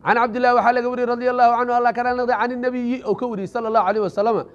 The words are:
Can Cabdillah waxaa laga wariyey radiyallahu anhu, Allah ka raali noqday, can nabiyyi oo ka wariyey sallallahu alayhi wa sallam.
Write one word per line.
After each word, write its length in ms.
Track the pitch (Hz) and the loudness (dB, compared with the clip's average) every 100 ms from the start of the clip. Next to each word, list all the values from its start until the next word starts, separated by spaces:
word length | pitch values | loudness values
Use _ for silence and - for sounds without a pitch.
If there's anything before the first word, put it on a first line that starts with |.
Can 120 | - 233 | 0 0
Cabdillah 380 | 240 208 247 247 | 0 2 2 4
waxaa 180 | 214 | 4
laga 160 | 247 240 | 2 -2
wariyey 180 | 247 240 | -2 -2
radiyallahu 460 | 240 247 254 240 240 | -2 -2 2 2 2
anhu, 120 | 247 | 0
Allah 200 | 240 240 | 2 0
ka 100 | 233 | 0
raali 140 | 247 247 | -2 -2
noqday, 180 | 247 233 | -2 0
can 220 | 240 247 | -2 -2
nabiyyi 420 | 247 254 240 254 240 | -4 -4 -4 -4 -4
oo 100 | 202 | -4
ka 100 | 247 | -4
wariyey 200 | 214 185 | -6 -6
sallallahu 380 | 240 226 226 185 | -6 0 2 2
alayhi 140 | 214 | 0
wa 60 | 196 | -2
sallam. 360 | - 214 208 135 | 0 0 0 -4